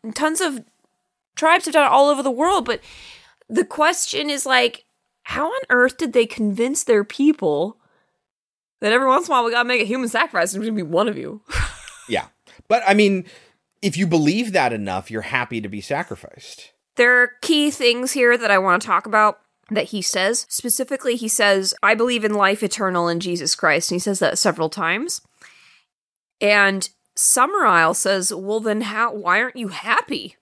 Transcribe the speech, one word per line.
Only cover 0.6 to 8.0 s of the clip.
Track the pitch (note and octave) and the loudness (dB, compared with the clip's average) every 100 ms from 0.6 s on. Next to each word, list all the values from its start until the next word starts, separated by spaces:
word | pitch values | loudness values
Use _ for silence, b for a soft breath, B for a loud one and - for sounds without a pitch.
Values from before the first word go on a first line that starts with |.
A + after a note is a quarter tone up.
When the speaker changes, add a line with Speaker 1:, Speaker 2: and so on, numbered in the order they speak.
| - _ _ _ _ _ _ | -14 _ _ _ _ _ _
Speaker 1:
tribes | - D#4+ F4 | -2 2 2
have | F#4 | 4
done | D4+ C#4+ | 2 4
it | |
all | C4+ C#4 | 6 4
over | C#4+ | 4
the | C4+ | 0
world, | A#3+ E4 G4 | 0 0 0
but | A#3+ A3+ B B B B B B _ | -2 -6 B B B B B B _
the | A3+ | -2
question | - - D4+ - - - D4 | -2 2 0 2 -4 -4 -4
is, | C#4+ C4+ | -4 0
like, | B3+ A#3+ - _ _ _ _ | 2 2 -2 _ _ _ _
how | - - D#4 | -12 -6 -4
on | C5 C5+ | -4 0
earth | B3 B3 B3+ | 4 4 2
did | D#4 | 0
they | B3 A#3 | 0 0
convince | - G#3 G3 A#3+ D4 | -2 -4 0 -2 -2
their | - G#3+ | 2 2
people | G#3 - C#4+ D4+ F3+ D3 F3+ - _ _ | 2 2 2 2 0 0 -2 -6 _ _